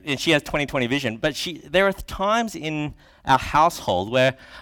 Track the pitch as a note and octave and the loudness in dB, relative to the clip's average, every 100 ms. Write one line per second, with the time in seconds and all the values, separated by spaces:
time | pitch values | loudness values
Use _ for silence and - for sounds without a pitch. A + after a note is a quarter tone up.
0 | D3+ C3 E3+ D3+ - D#3 C#3+ C#3+ A#2+ C#3 | -6 -2 2 2 2 -2 -2 -2 0 0
1 | B2+ A2 D#3 C#3 F3+ E3 - E3+ G3 F#3+ | -2 -2 -4 -4 -8 -10 -2 2 2 0
2 | - - G3 A3+ A3+ - D#3 D3+ D3 - | -8 -4 0 0 -2 -6 -6 -4 -4 -8
3 | - _ - C3 - D3 E3 - - F2+ | -20 _ 2 2 4 4 2 2 -2 -2
4 | G2 B2+ C3 B2+ - - | 0 2 2 0 -14 -20